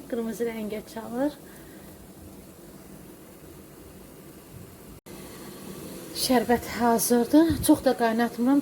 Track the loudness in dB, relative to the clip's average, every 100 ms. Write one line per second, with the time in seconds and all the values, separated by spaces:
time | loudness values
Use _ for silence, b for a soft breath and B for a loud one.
0 | -2 -4 -4 -2 -4 -2 -6 -6 -8 -12
1 | -8 -2 -2 -2 B B B B B B
2 | -20 -18 -18 -18 -18 -18 -18 -18 -18 -18
3 | -18 -18 -20 -20 -18 -18 -20 -20 -18 -18
4 | -18 -18 -18 -20 -18 -18 -18 -18 -18 -18
5 | -16 -16 -14 -14 -14 -14 -14 -12 -12 -12
6 | -10 -4 2 4 4 2 0 0 2 4
7 | 4 4 6 8 8 4 4 6 4 2
8 | 2 2 0 2 4 4